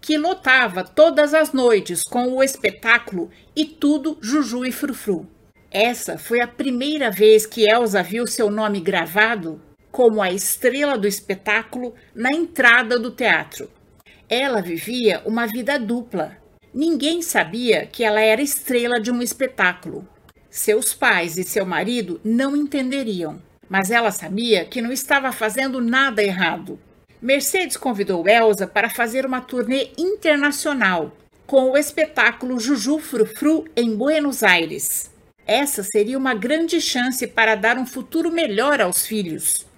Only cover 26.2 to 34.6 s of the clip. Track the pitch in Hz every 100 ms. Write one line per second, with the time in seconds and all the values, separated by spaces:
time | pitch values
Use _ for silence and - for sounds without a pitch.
26.2 | 202 185 170 170 - - _ _ _ _
27.2 | 233 285 277 381 339 - 269 208 196 180
28.2 | 170 226 226 196 185 208 220 - 233 247
29.2 | 269 254 254 247 220 269 247 - 349 415
30.2 | 320 294 285 285 320 277 202 180 151 -
31.2 | _ _ - 277 262 269 294 - 311 -
32.2 | 226 233 254 247 226 277 208 302 - 240
33.2 | 214 - 294 320 - - 233 214 262 311
34.2 | 285 254 208 175